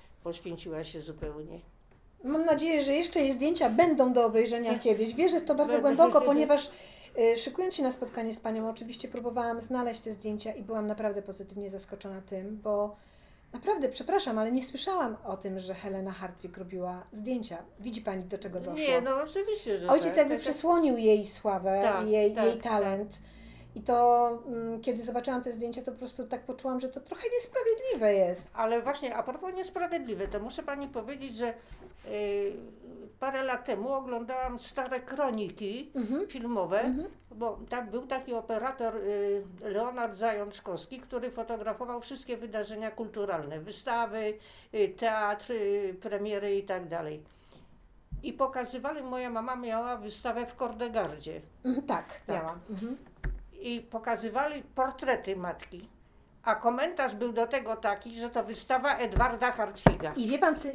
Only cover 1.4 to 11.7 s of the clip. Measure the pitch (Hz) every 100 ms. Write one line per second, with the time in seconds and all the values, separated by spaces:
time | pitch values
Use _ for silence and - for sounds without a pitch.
1.4 | 151 165 - - - - - - 254 311
2.4 | 330 285 320 311 277 285 339 339 269 254
3.4 | 285 339 247 220 349 302 254 247 233 220
4.4 | 226 233 233 226 240 208 220 233 349 330
5.4 | 339 285 294 294 277 277 339 311 277 285
6.4 | 294 285 285 - - - - - 226 233
7.4 | 269 262 370 370 262 254 240 - 226 220
8.4 | 226 220 220 226 226 240 - 247 240 233
9.4 | 233 233 233 254 240 226 226 208 214 208
10.4 | 220 220 202 220 208 214 214 202 196 190
11.4 | 190 196 202